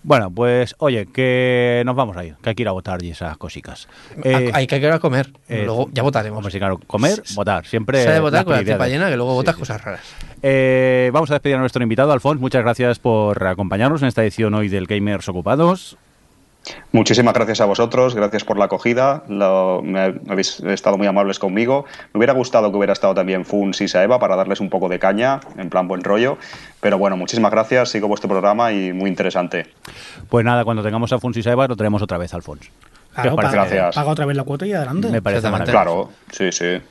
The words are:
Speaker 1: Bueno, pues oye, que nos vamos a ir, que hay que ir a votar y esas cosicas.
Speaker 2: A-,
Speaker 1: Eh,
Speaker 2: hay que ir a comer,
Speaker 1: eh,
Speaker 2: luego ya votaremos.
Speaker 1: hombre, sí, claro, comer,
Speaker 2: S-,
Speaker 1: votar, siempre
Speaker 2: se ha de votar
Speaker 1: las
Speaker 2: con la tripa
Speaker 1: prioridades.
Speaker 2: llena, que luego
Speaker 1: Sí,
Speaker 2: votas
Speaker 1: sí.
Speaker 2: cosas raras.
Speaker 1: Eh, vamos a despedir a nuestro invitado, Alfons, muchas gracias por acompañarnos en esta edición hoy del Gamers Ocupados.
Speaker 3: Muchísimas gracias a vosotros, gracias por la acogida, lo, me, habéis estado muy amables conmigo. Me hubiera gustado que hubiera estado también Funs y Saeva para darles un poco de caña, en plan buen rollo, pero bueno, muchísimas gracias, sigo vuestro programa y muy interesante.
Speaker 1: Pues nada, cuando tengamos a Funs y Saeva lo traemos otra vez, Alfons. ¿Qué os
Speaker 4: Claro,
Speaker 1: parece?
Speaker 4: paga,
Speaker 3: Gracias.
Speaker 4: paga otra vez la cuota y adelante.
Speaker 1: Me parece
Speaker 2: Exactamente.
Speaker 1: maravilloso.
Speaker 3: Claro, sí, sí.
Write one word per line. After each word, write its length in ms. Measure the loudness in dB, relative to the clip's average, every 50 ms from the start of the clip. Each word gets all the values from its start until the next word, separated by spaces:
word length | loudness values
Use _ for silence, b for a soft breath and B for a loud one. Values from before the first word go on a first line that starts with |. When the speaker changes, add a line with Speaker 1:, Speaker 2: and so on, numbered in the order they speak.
| 4
Speaker 1:
Bueno, 280 | 4 2 2 2 -2
pues 440 | -2 0 2 2 4 2 0 -2 -4
oye, 300 | _ -2 0 0 0 -4
que 720 | -6 -4 -2 0 2 2 2 2 2 2 2 2 2 2 0 0
nos 100 | 0 0
vamos 200 | -2 -2 -2 -4
a 80 | -10 -12
ir, 120 | -12 -14 _
que 80 | -6 -6
hay 60 | -4
que 60 | -2
ir 60 | -2
a 40 | -4
votar 320 | -4 -4 -6 -8 -8 -6 -8
y 60 | -10
esas 260 | -10 -10 -10 -10 -10
cosicas. 500 | -10 -14 -14 -14 -16 -16 -18 -20 -20 -20 B B B B B B
Speaker 2:
A-, 140 | -4 0 0
Speaker 1:
Eh, 220 | 2 2 0 0 0
Speaker 2:
hay 120 | 0 0
que 120 | 0 0
ir 80 | 0 2
a 140 | 2 0 2
comer, 340 | 0 0 0 0 -2 -4 -10 _ _ -8
Speaker 1:
eh, 140 | -6 -4 -4
Speaker 2:
luego 240 | -2 -2 -2 -4 -2
ya 100 | -2 0
votaremos. 360 | 0 2 0 0 -2 -2 -8
Speaker 1:
hombre, 140 | -8 -8 -6
sí, 80 | -4 -2
claro, 200 | -2 -2 -2 -4 -6
comer, 360 | _ -2 0 2 2 0 0 -6
Speaker 2:
S-, 100 | -8 -6
Speaker 1:
votar, 300 | -4 -2 0 -2 -2 -4
siempre 380 | -4 -4 -4 -2 0 2 2 4
Speaker 2:
se 60 | 4
ha 40 | 4
de 60 | 4
votar 200 | 2 2 2 2
Speaker 1:
las 60 | 2
Speaker 2:
con 80 | 2 0
la 60 | 0
tripa 180 | 2 0 0
Speaker 1:
prioridades. 160 | 0 0 0 0
Speaker 2:
llena, 160 | 0 0 0
que 80 | 0
luego 140 | 0 0 0
Speaker 1:
Sí, 40 | 0
Speaker 2:
votas 180 | 2 0 0 -2
Speaker 1:
sí. 40 | -2
Speaker 2:
cosas 240 | -6 -8 -8 -10 -8
raras. 180 | -10 -12 -12 B B B B B B B -2 0
Speaker 1:
Eh, 680 | 2 4 4 4 4 4 4 4 4 4 4 2 2
vamos 180 | 2 2 0 2
a 20 | -2
despedir 240 | 0 0 0 0
a 20 | 2
nuestro 240 | 0 -2 0 -2 0
invitado, 300 | 0 2 2 4 4 2
Alfons, 260 | 2 2 0 0 0
muchas 220 | -2 0 0 2 2
gracias 360 | 2 0 2 2 0 0 2
por 460 | _ 2 2 2 2 0 0 0 0
acompañarnos 560 | -2 0 -2 -2 -2 0 2 2 2 2 2 0
en 40 |
esta 140 | 0 2 2 0
edición 300 | 0 0 0 0 0 2
hoy 160 | 0 0 0
del 160 | -2 -2 -2
Gamers 420 | -2 -2 -2 0 0 -2 -4 -4
Ocupados. 680 | -6 -8 -4 0 0 2 4 4 2 2 0 -4 -18 -20 _ _ _ _ _ _ _ _ _ _ _ _ _ B B B B B 0
Speaker 3:
Muchísimas 420 | 2 2 4 4 4 4 4 4 4
gracias 280 | 2 0 0 2 2
a 40 | 2
vosotros, 480 | 2 4 2 0 2 4 2 2 2 2
gracias 300 | 0 0 0 0 -4 -2
por 140 | -2 0
la 80 | 2 2
acogida, 580 | 0 0 -2 0 0 0 2 2 2 0 -2 -6 -8
lo, 520 | -2 0 2 2 4 2 2 2 0 -2 -2
me, 340 | -4 -2 0 0 0 -2 -4 -8
habéis 320 | -4 -4 -2 -2 -4 -6 -6
estado 380 | -4 -4 -4 0 0 0 0
muy 100 | 2 0
amables 320 | 2 2 2 2 0 -2 -2
conmigo. 460 | -4 -2 0 0 0 0 0 -2 -2 B B B B B _
Me 40 |
hubiera 160 | 2 2 4 4
gustado 360 | 2 0 2 2 2 2 2
que 60 | 2
hubiera 140 | 0 2 2
estado 220 | 0 2 2 2 2
también 320 | 2 0 0 -2 -4 -4
Funs 340 | -2 -2 -2 -2 -2 -2 -2
y 80 | -4
Saeva 320 | 0 2 2 4 4 4 2
para 160 | 2 0 0
darles 240 | 0 0 -2 -2 -4
un 100 | -4 -4
poco 200 | -2 -2 -2 -2
de 100 | -2 0
caña, 400 | 0 0 0 2 0 0 -2 -2 -6 -16 -14
en 120 | -12 -10 -2
plan 180 | -2 -2 -2
buen 160 | -2 -4 -6 -2
rollo, 340 | 0 0 2 2 0 -2 B B B B B B B B _
pero 160 | 0 0 2
bueno, 180 | 2 2 0 0
muchísimas 360 | -2 -4 -4 0 2 2 4
gracias, 360 | 4 2 2 4 2 2 2
sigo 220 | 2 -2 -2 0 0
vuestro 180 | -2 -2 -2
programa 460 | -2 -2 2 2 2 2 2 0 0 0
y 180 | -2 -4 -4
muy 180 | -4 -2 -2 -2
interesante. 580 | -2 -2 -2 -2 -2 -2 -4 -2 -4 -6 -8 -8 _ _ _ B B B B B B B B
Speaker 1:
Pues 160 | 0 0 2 2
nada, 220 | 2 2 2 0
cuando 180 | 0 -2 -2 -2
tengamos 300 | -2 -2 -2 -2 -2 -2
a 60 | -2
Funs 180 | -2 -4 -4
y 60 | -2 -2
Saeva 240 | 0 2 2 0
lo 100 | 0 0
traemos 240 | -2 0 0 0 0
otra 160 | -2 -4 -4
vez, 160 | -6 -6 -8 -10
Alfons. 260 | -12 -12 -12 -16 -18
¿Qué 80 | -20
os 460 | -20 _ _ -20 -20 -20 -20 _ _ -8
Speaker 4:
Claro, 220 | -4 -2 0 0
Speaker 1:
parece? 180 | 2 0 2 2
Speaker 4:
paga, 100 | 2 2
Speaker 3:
Gracias. 280 | 2 2 0 0 0 0
Speaker 4:
paga 160 | 0 0 0
otra 140 | 0 0 -2
vez 100 | -2 -2
la 80 | -4 -4
cuota 240 | -4 -6 -6 -4
y 60 | -4 -4
adelante. 360 | -4 -4 -4 -4 -4 -2 -2
Speaker 1:
Me 120 | -2 -2
parece 260 | 0 0 -2 0 0
Speaker 2:
Exactamente. 240 | -2 -2 -2 0 4
Speaker 1:
maravilloso. 400 | 4 4 4 4 0 -2 -4 -6 -10 _ _ -20
Speaker 3:
Claro, 220 | -4 -2 -2 -2
sí, 0 |
sí. 300 | 0 0 -2 0 -2 -2 -6 -14